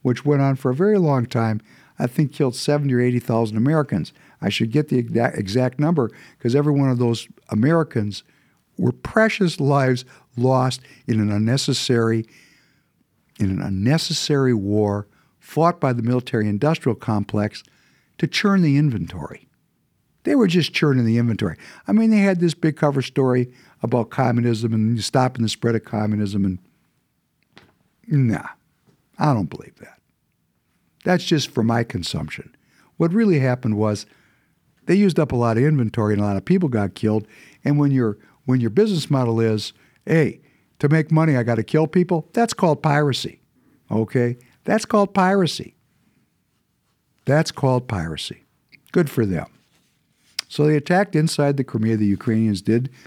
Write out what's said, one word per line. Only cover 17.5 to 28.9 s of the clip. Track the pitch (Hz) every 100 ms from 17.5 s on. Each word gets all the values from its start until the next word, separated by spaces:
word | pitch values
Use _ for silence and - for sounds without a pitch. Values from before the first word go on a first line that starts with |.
| - - _ _ _ _ -
to | 160
churn | - 208 196
the | 165 139
inventory. | 151 110 82 90 71 - _ _ _ _ _ _ _ _
They | - 285
were | 208
just | 170 143
churning | - 151 131 113
the | 117
inventory. | 120 107 95 78 - - -
I |
mean, | 214 226
they | 214
had | 196 185
this | 170
big | 151 160 143
cover | 151 139
story | 123 - 131 123 123 - _ _
about | 120 123 110
communism | - 127 120 120 113 117
and | 113 110 117
stopping | - 135 127 120
the | 113
spread | - 120 113
of | -
communism, | 110 107 104 104 101
and | 98 90 - _ _ _ _ _ _ _ _ - _ _ _ _ -
nah, | 147 123 101 - - _ _ _